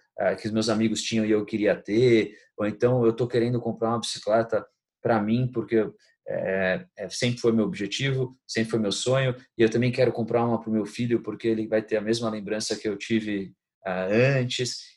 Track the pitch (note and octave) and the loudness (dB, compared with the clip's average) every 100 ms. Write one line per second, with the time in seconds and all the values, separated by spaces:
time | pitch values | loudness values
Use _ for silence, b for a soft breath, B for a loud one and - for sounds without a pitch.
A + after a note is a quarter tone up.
0 | b - F#2+ F#2+ G#2+ A2 G#2+ G#2+ A2+ G#2+ | b -2 0 0 -2 0 0 2 2 0
1 | - A2+ G#2+ G#2+ G#2 G#2+ G#2 F2 - A2 | -2 0 2 2 0 0 2 0 0 2
2 | B2+ A2+ G2 B B - G#2 - A#2+ B2+ | 6 4 2 B B -6 -4 0 2 4
3 | A2+ A2+ A#2+ B2 A#2+ B2 A2+ A2 A2+ A#2 | 2 2 0 0 0 0 -4 -4 -2 -2
4 | - - G#2 A2+ A2+ G#2+ - _ _ _ | -4 -6 0 2 2 -2 -4 _ _ _
5 | A#2 A2+ G#2 A#2+ B2+ A#2 G2+ A2+ G2 - | 0 2 2 0 0 -2 0 0 0 -4
6 | _ _ - - F#2+ F#2+ F#2 F2+ - - | _ _ -8 -4 -2 0 0 -2 -6 -12
7 | F#2+ - B2 B2 A#2+ A2+ G2 - G2+ - | -10 -4 -2 0 2 2 0 -2 -6 -4
8 | C#3 C3 B2+ - - A2+ A2+ A#2 G2+ F#2+ | -2 -2 -4 -10 -8 -4 -2 0 -2 -2
9 | B2 C3+ C3 B2 B - A2 A#2 B2 B2 | 0 2 0 -2 B 2 2 4 0 2
10 | B2 A#2+ A2 A#2 A#2+ A2+ A2+ A2 G2+ - | 0 0 0 0 2 0 0 -2 -2 -4
11 | B2 A2+ G#2+ G#2 A2+ A2 G#2+ A2 G#2+ G#2+ | 0 0 -2 -4 -2 -2 0 -2 0 -2
12 | G#2 A2+ A2+ G#2+ G2 G#2+ - G#2 A2 G2 | 0 -2 -2 -6 -6 -4 -4 -4 -4 -4
13 | - A2 G#2+ G2+ F#2+ - _ _ F#2+ F#2 | 0 0 0 -4 -6 -14 _ _ -6 -4
14 | F#2+ A2 C3 C3+ B2 - B2 - - | 0 4 4 2 0 -2 -6 -6 -14